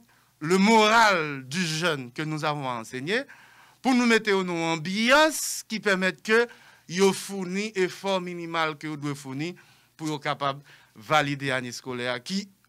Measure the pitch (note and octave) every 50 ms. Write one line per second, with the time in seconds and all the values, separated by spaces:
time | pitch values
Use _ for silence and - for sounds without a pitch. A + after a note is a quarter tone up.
0 | _ _ _ _ _ _ _ - D3+ D#3 F3+ F#3+ F#3+ G#3+ A3+ A3 G#3+ G#3+ A3 A#3
1 | A3+ G#3+ G3 F3 D#3 D3+ C#3+ C3+ C3 B2+ C3+ F#3 F#3 D#3+ D#3 D#3 E3+ F3+ D3+ C3+
2 | B2+ A#2+ A#2 - D#3+ D3+ D#3 D#3 D3 D#3 D3 D3 C#3 C3 B2 A#2 A2+ - - B2+
3 | C3 D#3 G3+ B3 C#4 - - - - - - - - _ _ _ - B3 C4 A#3+
4 | B3 A#3+ A3+ A3 A3 A3 G3 F#3+ F#3+ F3+ F3 E3 E3 E3 E3 E3 D3+ F3+ F#3+ G#3
5 | A3+ A#3+ C4 D4 D#4 D#4+ D4+ - - - - - - - A3+ G#3+ G3 G#3 G3 F#3
6 | F#3 F#3 F3 - - - A3 A3+ A#3+ A#3 - - - - - _ _ - D#3+ F3+
7 | G3 G3 F#3 - - - G3 G3 F#3 F3 F3+ G3 G#3 A3 A3 F#3+ F#3 F3+ F3+ -
8 | - G3 G3 F#3+ F3+ F3+ F3 F3 E3+ E3 E3 E3 D#3+ D#3 D#3 D3 - D#3 D#3 D3
9 | C#3+ D3 C#3+ C#3+ C#3+ C3+ C3 C3+ D3+ F3 F3+ - - _ _ _ _ _ _ -
10 | D#3+ D#3 D#3 D3 C#3+ D3+ C#3+ C#3+ C#3+ C#3 C3+ C#3+ C#3+ _ - - _ _ _ -
11 | A2 G2+ D#3 D3+ D3 C#3+ D3 C#3 C#3+ C#3 C3 B2+ B2 B2 A#2 - - C3 B2+ B2
12 | A#2+ B2 B2 B2 A#2+ - F#3 G3 G#3+ G3+ _ _ _